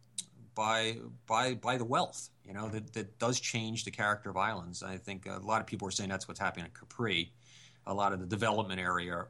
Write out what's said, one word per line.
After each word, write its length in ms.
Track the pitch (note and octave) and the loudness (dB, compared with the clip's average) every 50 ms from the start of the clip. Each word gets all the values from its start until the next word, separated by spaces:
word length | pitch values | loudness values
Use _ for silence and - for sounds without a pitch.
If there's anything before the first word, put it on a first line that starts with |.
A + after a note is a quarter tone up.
| - - - - - - - - A2+ - - | -20 -10 -10 -10 -10 -10 -18 -20 -20 -8 -2
by, 420 | G#2+ A2 A2 A2+ A2+ A2+ A2 A2+ A#2 A2+ A#2 A#2+ - - | 2 4 4 4 4 4 2 0 -2 -8 -12 -14 -16 -2
by, 280 | - A2+ A2+ B2 B2+ B2+ | 2 4 4 6 4 2
by 220 | G#2+ - A#2+ B2+ | 0 0 0 2
the 80 | B2 A#2 | 2 2
wealth, 460 | A2+ C3 E3+ F3+ - - - - - - _ _ | 2 2 2 2 0 -2 -10 -12 -12 -16 _ _
you 80 | G2+ F#2+ | -10 -6
know, 140 | G2+ A2 G#2+ | -6 -4 -4
that, 240 | G#2 A2 G#2+ G#2+ - | -4 -4 -6 -4 -6
that 240 | A2+ G2+ - - - | -6 -6 -6 -2 0
does 200 | A#2 A#2+ B2+ - | 2 2 2 2
change 460 | - - - A#2 A2+ A2 A2+ A2+ - | 0 0 0 0 0 0 -2 -4 -4
the 60 | G2+ | -6
character 400 | G2 - G#2+ G#2 G#2 G#2 - G2+ | -2 2 4 4 4 2 0 -2
of 60 | F#2 | 0
islands. 460 | F#2 G2 G#2+ A2 F#2+ E2+ F2 F2 - | 2 2 2 2 -2 -6 -8 -8 -8
I 140 | F#2 F#2+ F#2 | -6 -6 -6
think 300 | F#2 - G2+ G2 F#2 - | -6 -6 -8 -8 -8 -8
a 120 | G2 F#2+ F#2+ | -8 -8 -6
lot 180 | G2 G#2 A2 A2 | 0 2 2 2
of 60 | G#2+ | 2
people 200 | - A2+ F#2 G2 | 0 -4 -4 -4
are 60 | F#2+ | -2
saying 180 | F#2+ - G2+ F#2+ | -2 -2 0 0
that's 160 | G2 F#2 - | -2 -2 -4
what's 140 | - E2+ - | -6 -6 -2
happening 240 | G2+ F2+ - F2 E2+ | -2 -2 -2 -2 -8
at 80 | E2 - | -8 -12
Capri, 580 | - - - - - A#2 A2 F#2 E2+ E2+ - - - - - - - - - - - - | -16 -20 -16 -4 -2 0 2 2 2 0 -2 -6 -18 -20 -20 -20 -20 -20 -20 -20 -12 -6
a 80 | G2 G2 | -4 0
lot 180 | G2+ G2+ G2 | 2 2 2
of 80 | G2 F2+ | 2 0
the 60 | F#2 | -2
development 540 | F2 G#2+ G2 A#2 A2 G#2 G#2+ G#2+ G2 F#2 F#2 | -2 0 2 2 2 4 2 0 0 -2 0
area 460 | F2+ F2+ F2+ F2 F2 F2 F2 E2+ F2+ | 2 2 2 2 0 0 -2 -4 -4